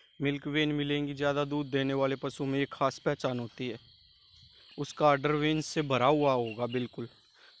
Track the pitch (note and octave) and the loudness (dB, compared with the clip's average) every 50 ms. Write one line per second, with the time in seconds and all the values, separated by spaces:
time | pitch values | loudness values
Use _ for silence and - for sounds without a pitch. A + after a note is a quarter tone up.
0 | - _ _ - C#3+ C#3+ C#3+ C#3+ - D3 C#3+ D#3 D#3 D3+ D3 D3 D3 C#3+ C#3+ D3 | -20 _ _ -4 -2 -2 -2 -2 -4 -4 0 0 0 0 0 -2 0 0 -2 -2
1 | D3 C#3+ C#3+ C3+ C#3+ C#3+ C#3+ C#3+ D3 C#3+ D3 D3 D3 C3+ C3 C3+ C3+ C3+ C3+ C#3 | -2 -4 -4 -2 0 0 0 0 0 0 -2 -4 -4 -2 0 0 0 0 0 2
2 | C3+ C3+ C3+ C3+ - C#3 - - D3 C3+ C3+ C#3 C#3 - - - C#3+ C3+ - - | 2 0 0 -2 -4 -6 -4 -4 -4 -2 0 0 0 -2 -2 0 0 0 0 0
3 | - D#3+ D3 - - C3+ B2+ B2 A#2+ A2 - - B2+ B2 G#2+ A#2+ - - - - | -2 -2 -2 0 -2 -2 -2 -2 -6 -8 -8 -10 -8 -8 -8 -10 -14 -20 -20 -20
4 | _ _ - _ _ - - - - - _ - - - - - D3 - - - | _ _ -20 _ _ -20 -20 -20 -20 -20 _ -20 -20 -18 -10 -8 -8 -8 -2 4
5 | D3+ D3 C#3+ C#3 C3+ D3+ D3+ D3 D3 D3+ D#3 D#3 D3+ - - E3 D3+ C#3 C3+ A#2+ | 4 6 6 4 2 0 0 2 2 2 0 0 -2 -2 -2 -2 0 2 2 4
6 | A#2+ C3+ D#3 D3+ D3 C#3 C3 B2 A#2+ A2+ G#2+ A2+ A#2+ A#2+ A#2+ B2+ B2 A#2+ - - | 6 6 6 6 4 4 4 2 0 -2 -4 -4 -4 -2 -2 -2 -4 -4 -6 -10
7 | A#2 A2+ - - _ _ _ - - - - - | -12 -12 -14 -20 _ _ _ -20 -20 -20 -14 -4